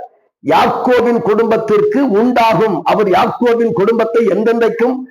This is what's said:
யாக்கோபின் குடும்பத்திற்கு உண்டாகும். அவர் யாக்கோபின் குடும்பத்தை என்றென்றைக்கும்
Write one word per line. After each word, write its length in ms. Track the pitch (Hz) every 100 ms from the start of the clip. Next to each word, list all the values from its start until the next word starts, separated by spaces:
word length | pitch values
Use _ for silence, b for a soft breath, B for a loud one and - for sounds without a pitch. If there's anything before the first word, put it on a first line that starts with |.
| - _ _ _ 131
யாக்கோபின் 760 | 165 233 - - 247 240 233
குடும்பத்திற்கு 880 | - 208 226 220 - 214 208 262 277
உண்டாகும். 760 | 196 240 240 226 214 220 170
அவர் 240 | - 196 202
யாக்கோபின் 640 | 175 214 - 240 233 233
குடும்பத்தை 540 | - 202 233 220 233 220
என்றென்றைக்கும் 680 | 180 226 233 226 - 240 254 -